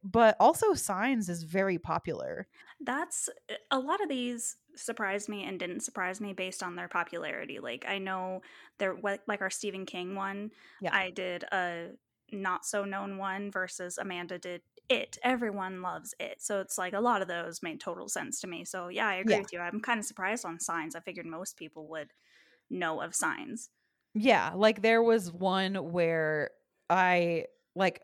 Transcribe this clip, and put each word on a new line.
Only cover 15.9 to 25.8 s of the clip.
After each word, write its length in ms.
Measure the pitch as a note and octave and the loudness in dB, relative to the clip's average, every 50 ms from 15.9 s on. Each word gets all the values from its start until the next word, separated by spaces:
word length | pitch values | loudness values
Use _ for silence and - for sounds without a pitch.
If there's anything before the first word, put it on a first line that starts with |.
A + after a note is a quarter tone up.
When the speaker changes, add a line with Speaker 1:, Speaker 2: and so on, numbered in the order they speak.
| E3 E3 - - - - | -6 -6 -10 -12 -10 -10
Speaker 2:
It. 220 | F#3+ - - - | -10 -10 -8 -8
So 200 | - - G#3 G3 | -4 -2 -2 -2
it's 160 | F#3+ - - | -2 -4 -4
like 160 | - F#3 F3+ G3+ | -4 -4 -2 0
a 80 | G3 | 2
lot 200 | A#3 A#3+ A#3 G3 | 4 4 4 2
of 60 | F#3+ | 2
those 340 | F3+ E3+ E3+ E3+ E3+ E3+ - | -2 -2 -4 -4 -6 -8 -6
made 180 | - E3+ D#3 D3+ | -6 -6 -8 -6
total 260 | - F#3 E3+ F#3 G3 G#3 | -6 -6 -6 -6 -6 -6
sense 300 | - F#3 F#3 F3+ - - | -6 -6 -4 -6 -8 -8
to 60 | - | -8
me. 160 | F#3 E3+ E3+ E3+ | -8 -10 -10 -10
So 220 | - - F#3 F3 | -8 -8 -8 -8
yeah, 200 | F3 F#3 - A3 | -6 -4 -2 0
I 80 | G#3+ F#3+ | 0 0
agree 180 | F#3 G3 A3 G3 | 0 2 2 2
Speaker 1:
Yeah. 60 | G3+ | 2
Speaker 2:
with 120 | G3 - - | 2 -4 -6
you. 60 | F3 | -6
I'm 220 | F3 F3 F#3+ G#3+ | -6 -4 -4 -4
kinda 220 | G#3+ B3 A#3 A3 G#3 | 0 0 0 0 -2
surprised 420 | - - - F#3 G3 A3 - - | -6 -6 -4 -2 -2 -2 -2 -4
on 140 | F3 E3 E3 | -8 -8 -6
Signs. 360 | - - E3+ E3 D#3 D#3+ D#3+ | -6 -4 -4 -4 -4 -6 -8
I 40 | E3 | -10
figured 240 | - G3 F3+ F3+ E3 | -10 -10 -10 -10 -10
most 320 | E3 D#3+ E3 F#3+ - - | -10 -10 -8 -10 -10 -12
people 300 | - E3+ D3+ - D#3+ D#3 D#3 | -14 -16 -14 -14 -14 -14 -10
would 240 | D#3+ D#3 D3 - _ _ _ _ _ - _ _ _ _ _ _ | -10 -10 -10 -10 _ _ _ _ _ -20 _ _ _ _ _ _
know 320 | - F#3 F3 D#3+ D#3+ - | -4 -2 -2 -2 -2 -2
of 120 | - E3+ - | -4 -2 -2
Signs. 540 | - G3+ D#3+ - - - - - A3+ - - _ _ _ _ _ _ _ _ _ | 0 0 0 0 -2 -6 -10 -10 -10 -12 -16 _ _ _ _ _ _ _ _ _
Speaker 1:
Yeah, 400 | G#3+ G#3+ C4 G#3+ D#3+ F#2+ D3 E3+ | 4 6 8 8 8 6 2 4
like, 260 | F#3 G#3+ G#3+ G#3+ G#3 | 6 6 6 6 6
there 220 | G3 A3+ A3+ A3+ A#3 | 6 8 8 8 8
was 280 | A#3 A3+ A3+ F#3 F3 | 8 6 6 4 -2
one 440 | E3 F3 F#3 F#3+ F#3 F#3+ F#3+ F#3 G3 F#3+ | -4 0 0 2 2 2 2 0 0 -2